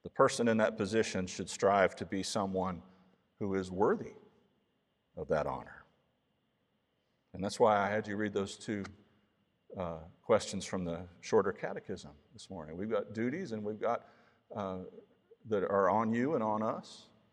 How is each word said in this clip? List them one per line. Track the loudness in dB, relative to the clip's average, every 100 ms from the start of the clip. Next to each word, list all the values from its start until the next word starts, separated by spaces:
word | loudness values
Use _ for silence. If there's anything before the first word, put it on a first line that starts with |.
the | -10
person | 2 2 4 2
in | 4
that | 2 2
position | 0 2 0 -2 -6
should | -6 -8
strive | 0 4 6 4 2
to | -6
be | -4
someone | -2 -2 -2 0 -2 -4 -12 _ _ _ _ _
who | -2 -2
is | -2
worthy | 2 2 2 -6 -14 -20 _ _ _ _ _ _ _ _ -12
of | 0
that | 0 0
honor. | -6 -10 -18 -20 _ _ _ _ _ _ _ _ _ _ _ _ _ _
And | -6
that's | -6 4
why | 6 6
I | 4
had | 0 -2
you | -2
read | 0
those | 0 -2 -6
two, | -6 -6 -6 -12 _ _ _ _ _ _ _ -8
uh, | -6 -6 -14 -18
questions | 2 2 2 -8 -6
from | -4 -4
the | -6 -10 -16
shorter | 2 2 2
catechism | -4 -8 -10 -10 -12 -12 -20 _
this | -20 -14
morning. | -12 -10 -8
We've | -2
got | -2 -2
duties | -2 -2 -2 -6
and | -6
we've | -6 -4
got, | -2 -2 -6 -20 _ _ _ -6
uh, | -6 -6 -10 -16 -20 _ _ -20 -2
that | 0
are | 2 4 6
on | 4 2
you | 2 2 0
and |
on | 0 0
us | -2 -4 -10 -20 -20 _ _